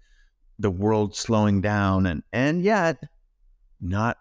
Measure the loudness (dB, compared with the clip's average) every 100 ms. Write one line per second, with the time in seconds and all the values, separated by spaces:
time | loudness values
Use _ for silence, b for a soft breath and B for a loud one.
0 | _ _ _ _ _ -4 -4 0 0 2
1 | 0 -4 -2 2 2 2 0 0 2 2
2 | 0 -2 -4 -2 -2 0 0 2 0 -4
3 | -12 _ _ _ _ _ _ _ -4 -2
4 | -2 -4